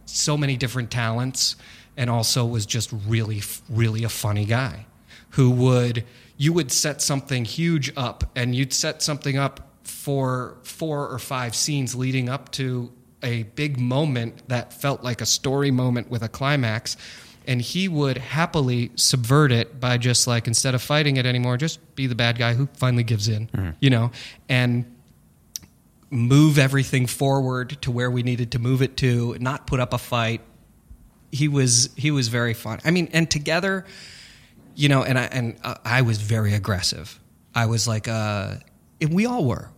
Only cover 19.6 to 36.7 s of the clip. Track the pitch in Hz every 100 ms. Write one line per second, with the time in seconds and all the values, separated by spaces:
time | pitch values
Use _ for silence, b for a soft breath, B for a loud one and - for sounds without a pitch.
19.6 | 113 131 123 123 123 120 - 117 113 113
20.6 | 135 123 - 147 147 135 127 123 123 123
21.6 | 160 - - - 131 117 120 117 117 120
22.6 | 139 - 127 120 117 110 107 107 110 98
23.6 | 90 82 139 120 120 - B B - 127
24.6 | 123 120 120 - _ _ _ _ _ -
25.6 | - _ _ _ - 127 120 143 156 147
26.6 | 131 135 131 131 120 - 139 135 127 127
27.6 | 123 143 - 120 123 123 123 120 120 127
28.6 | 120 131 131 - 131 120 120 120 127 147
29.6 | - 135 123 120 - 120 113 113 - -
30.6 | _ _ - - - _ _ 131 151 143
31.6 | 131 117 - - 147 147 117 120 120 110
32.6 | 107 113 - 180 165 160 165 151 147 165
33.6 | 190 190 185 B B B B B B B
34.6 | - - 143 139 123 127 123 131 117 -
35.6 | 120 - 110 123 120 107 107 113 104 104
36.6 | 101